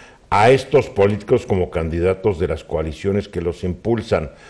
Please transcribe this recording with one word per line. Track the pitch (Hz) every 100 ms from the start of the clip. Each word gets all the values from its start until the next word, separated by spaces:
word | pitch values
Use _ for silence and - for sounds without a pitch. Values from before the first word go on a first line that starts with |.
| - _ _
a | 98 117
estos | 135 - 143 -
políticos | - 98 104 - 123 -
como | 98 90
candidatos | 85 82 85 90 95 110 80
de | 90
las | 78
coaliciones | - 78 80 76 98 101 98
que | 90
los | 85 82
impulsan, | 90 87 107 117 - 87 80 - -